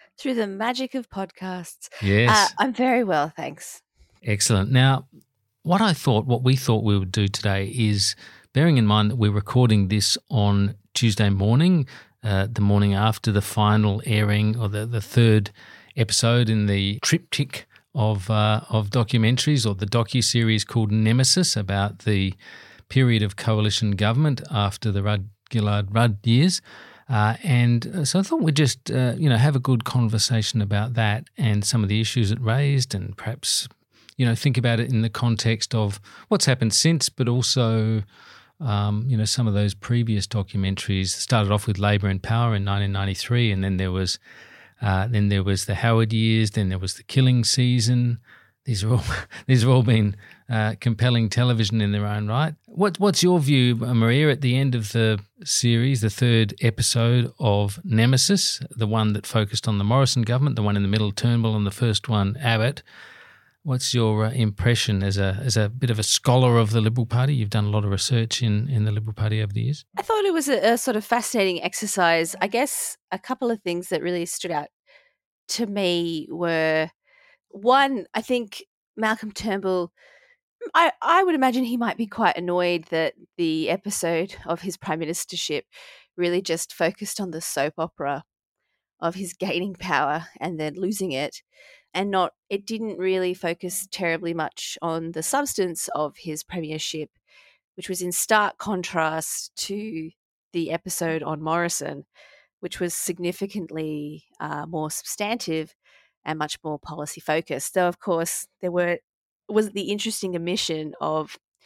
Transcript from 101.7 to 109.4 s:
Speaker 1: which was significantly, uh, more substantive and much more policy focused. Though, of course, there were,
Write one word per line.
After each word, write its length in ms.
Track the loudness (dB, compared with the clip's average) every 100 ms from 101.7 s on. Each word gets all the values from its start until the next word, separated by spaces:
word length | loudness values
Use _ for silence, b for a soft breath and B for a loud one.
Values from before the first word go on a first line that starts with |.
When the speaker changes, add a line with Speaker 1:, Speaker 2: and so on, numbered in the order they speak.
| -4 -8 -10 -14 b b b b _
Speaker 1:
which 180 | -12 -6
was 140 | -6
significantly, 1300 | -6 -8 -6 -6 -6 -8 -8 -10 -8 -8 -8 -10 -14 -20 -14
uh, 260 | -10 -10 -8
more 220 | -6 -6
substantive 840 | -8 -10 -8 -6 -4 -4 -6 -6 _ b b b _
and 160 | -8 -6
much 180 | -6 -8
more 160 | -10 -10
policy 400 | -10 -12 -12 -10
focused. 540 | -4 -4 -2 -6 -4
Though, 160 | 0 0
of 100 | -2
course, 480 | -2 -2 -2 -6 -10 _
there 100 | -4
were, 280 | -2 -2 -4 -8 _ _ _